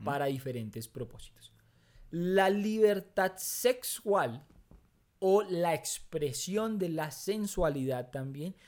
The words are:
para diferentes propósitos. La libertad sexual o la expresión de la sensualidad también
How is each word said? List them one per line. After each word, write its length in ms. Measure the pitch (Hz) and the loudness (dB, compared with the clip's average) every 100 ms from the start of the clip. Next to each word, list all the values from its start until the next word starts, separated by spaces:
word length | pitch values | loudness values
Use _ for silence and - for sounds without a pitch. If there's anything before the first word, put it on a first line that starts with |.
para 240 | 143 139 139 | -4 -2 0
diferentes 600 | 135 131 120 107 117 - | -2 -4 -6 -8 -10 -10
propósitos. 640 | 123 117 - - - - _ _ _ _ - - | -10 -10 -12 -20 -20 -20 _ _ _ _ -20 -10
La 380 | 165 180 190 190 | -4 2 4 4
libertad 840 | 202 208 220 214 202 - - 190 - | 4 0 4 6 4 -2 0 0 0
sexual 1120 | - - 240 254 - - 214 196 131 117 - - - - _ _ _ - | -8 0 2 2 -4 -4 2 2 2 -4 -14 -20 -20 -20 _ _ _ 0
o 240 | 190 202 | 4 4
la 300 | 196 170 170 | 4 0 2
expresión 1040 | 151 - - - 160 147 131 175 202 226 214 | 0 -2 -8 -6 -4 -2 -4 -4 -2 -2 -2
de 100 | 175 | -2
la 220 | 160 151 | -2 -4
sensualidad 1000 | - - 214 202 - 160 139 131 127 127 | -6 -4 -2 -2 0 0 0 -2 -4 -6
también 460 | 135 135 139 175 - | -8 -8 -8 -10 -10